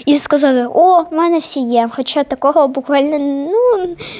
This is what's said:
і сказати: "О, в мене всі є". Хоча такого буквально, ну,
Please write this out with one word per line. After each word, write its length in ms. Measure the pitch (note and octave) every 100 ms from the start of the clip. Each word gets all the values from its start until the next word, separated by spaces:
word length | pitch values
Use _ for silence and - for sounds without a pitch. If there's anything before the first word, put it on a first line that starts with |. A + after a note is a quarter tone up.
| -
і 100 | C#4+
сказати: 520 | - D4 C#4 B3+ B3
"О, 300 | - F4 F4+
в 100 | E4+
мене 260 | D#4+ E4+ E4
всі 200 | - C#4
є". 300 | A#3+ A#3+ A#3
Хоча 320 | B3 B3+ D4
такого 440 | C#4 C4+ C4+ D#4 C#4
буквально, 520 | C4+ C4 C#4+ C#4+ D4+
ну, 760 | C#4+ C#4 C#4+ G#4+ B4 G#4 F4+ E4+ - -